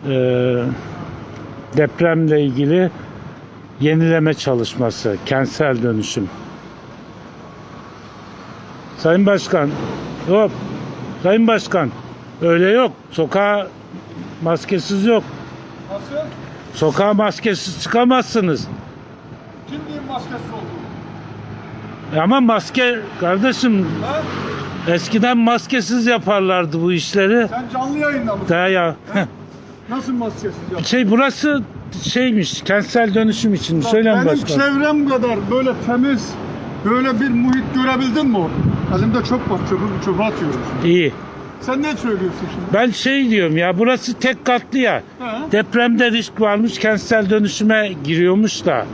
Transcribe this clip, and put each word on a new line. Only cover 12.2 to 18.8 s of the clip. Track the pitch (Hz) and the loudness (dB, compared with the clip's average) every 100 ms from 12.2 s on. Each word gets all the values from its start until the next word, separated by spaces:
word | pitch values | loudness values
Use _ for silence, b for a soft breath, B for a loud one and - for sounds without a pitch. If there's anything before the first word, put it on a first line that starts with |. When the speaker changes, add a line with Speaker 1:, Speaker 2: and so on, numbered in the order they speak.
| - - | -18 -2
Speaker 1:
öyle | 170 170 185 | 2 4 6
yok. | 226 247 - - | 4 2 -2 -10
Sokağa | - 147 190 202 208 185 - - - - - - - | -2 0 2 2 2 -2 -10 -18 -16 -16 -14 -14 -6
maskesiz | 160 165 - 185 - 196 214 | -2 -2 0 -2 0 0 4
yok. | 226 - - - - - - - | 2 0 -14 -14 -16 -18 -18 -12
Speaker 2:
Nasıl? | - - 294 302 - - - - | -12 -8 -8 -8 -10 -16 -16 -16
Speaker 1:
Sokağa | - 156 147 202 | 0 0 4 2
maskesiz | 208 214 - 214 190 - 165 | 4 2 0 -2 -2 -4 -8
çıkamazsınız. | 160 233 247 254 - 233 185 131 - - | 0 2 4 4 2 0 0 0 -4 -10